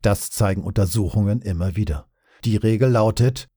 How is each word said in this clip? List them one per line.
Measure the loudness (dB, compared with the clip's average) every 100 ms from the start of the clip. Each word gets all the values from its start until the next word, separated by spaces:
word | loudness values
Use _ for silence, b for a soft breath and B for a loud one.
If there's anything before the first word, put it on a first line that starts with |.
Das | 2 0 -4
zeigen | -2 0 0
Untersuchungen | -4 -2 0 0 -2 0 0 0
immer | -2 -4 -2 -2
wieder. | -4 -4 -8 b b b -2
Die | 0
Regel | 2 2 2
lautet | 4 2 2 0 0 -12